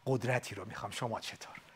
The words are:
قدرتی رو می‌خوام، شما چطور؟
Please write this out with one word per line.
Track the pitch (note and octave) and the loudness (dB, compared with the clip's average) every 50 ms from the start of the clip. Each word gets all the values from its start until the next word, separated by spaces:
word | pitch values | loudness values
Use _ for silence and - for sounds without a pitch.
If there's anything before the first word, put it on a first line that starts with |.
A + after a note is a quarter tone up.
| - | 2
قدرتی | C3 C3+ A#2+ A#2+ B2 B2+ A#2+ - - G2+ | 4 4 4 6 4 4 4 2 -2 -6
رو | G2 F#2 | -6 -6
می‌خوام، | A2 - - G#2 G#2+ | -6 -6 -4 -4 -4
شما | - - B2+ A2+ A2 - | -2 -2 0 0 0 0
چطور؟ | - - - - - - - - - - - | -2 -4 -8 -8 -10 -12 -12 -14 -14 -16 -20